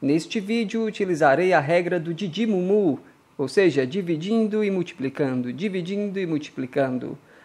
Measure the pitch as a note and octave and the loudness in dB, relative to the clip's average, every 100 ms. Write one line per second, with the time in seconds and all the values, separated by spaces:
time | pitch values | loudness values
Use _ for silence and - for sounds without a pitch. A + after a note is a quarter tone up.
0 | C#3 D#3+ D#3+ A3+ G3 A#3 G3+ A3+ A3 G#3 | 0 0 0 -6 -2 -2 -2 -2 -4 -2
1 | F#3+ D#3 D3+ C#3 F#3 E3 C#3+ F3 E3+ F3 | -2 4 4 6 4 4 4 2 2 -2
2 | D#3+ D#3+ G3 E3 A3+ F#3+ F3+ G#3 F#3 A#2+ | -4 -6 -4 -2 0 0 2 4 4 0
3 | - _ _ - C3+ - F#3 C#3 C3 F#3 | -6 _ _ -6 -2 4 4 4 0 -2
4 | E3+ D#3 F#3 A3+ A3 G#3+ G#3 F#3+ E3+ - | -2 -4 0 0 2 0 0 0 -4 -6
5 | C3 C3+ C#3 B2+ B2 B2+ G3+ F#3 E3+ G3+ | -6 -2 -2 -2 -4 -4 -4 -4 -4 -4
6 | G#3 F#3+ F3+ D3+ D3 - C3 C#3+ C3 B2+ | -4 -4 -2 -4 -6 -10 -4 -2 0 -2
7 | A#2+ C#3 _ - | -6 -12 _ -20